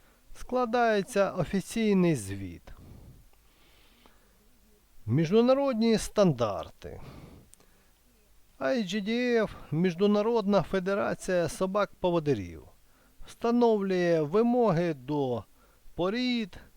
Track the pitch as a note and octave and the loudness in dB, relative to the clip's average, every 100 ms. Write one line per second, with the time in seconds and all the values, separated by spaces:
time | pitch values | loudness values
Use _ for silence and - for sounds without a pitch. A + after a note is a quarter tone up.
0 | _ _ - - - B3 A#3+ A#3+ A#3 G#3 | _ _ -20 -16 -6 -2 0 2 2 2
1 | F#3 G3 F#3+ F#3 E3+ G3 - A#3 G#3+ F#3+ | 0 0 0 -2 -2 -4 -4 0 2 4
2 | F3 C#3+ F#2+ G2 F#2+ - - - - - | 4 2 -4 -10 -10 -14 -18 -20 -20 -20
3 | - - - - _ _ _ _ _ _ | -20 -20 -20 -20 _ _ _ _ _ _
4 | - _ _ _ _ _ _ _ _ - | -20 _ _ _ _ _ _ _ _ -12
5 | G#2 C3 D#3+ G#3+ A#3+ C4+ C#4 A3 A3+ A3 | -2 0 2 4 4 4 2 2 2 2
6 | - - F#3+ A#2+ A2+ F2 D#2 - D2 C2 | 0 2 2 2 -2 -4 -10 -14 -16 -14
7 | - - - - - - _ _ _ _ | -16 -18 -20 -20 -20 -20 _ _ _ _
8 | _ _ _ - _ - C4+ C4 F#3+ G#3 | _ _ _ -20 _ -6 -2 -2 -2 -4
9 | G3 A#3+ B3 A#3 G#3 - - D3+ F#3 E3+ | -2 -2 0 0 0 -6 -6 -2 0 2
10 | G#3 G#3 G#3+ A#3 G3 G3+ - F#3+ F#3 G3+ | 2 2 2 0 2 2 2 -2 -2 -2
11 | A3 F#3+ - F3+ D#3+ - F#3+ G#3 G3 - | -2 -4 -2 0 0 -2 -2 -2 -2 -2
12 | F#3 E3+ D3 A#2 F2 D#2+ - - _ _ | 0 0 0 -2 -4 -12 -20 -20 _ _
13 | _ - - - A#3 A#3+ A#3+ A3 G3 F#3 | _ -18 -16 -6 0 4 4 4 0 0
14 | F3 E3 D3 G3+ A#3 B3 A3+ D#3+ F3 D3 | 2 2 2 2 2 2 2 2 0 -4
15 | B2 D3 C3 A#2 - - _ _ - - | -4 -2 -2 -4 -8 -20 _ _ -12 -4
16 | F3 A#3 B3+ A#3+ G#3 - - | -2 -2 -2 -2 -4 -10 -20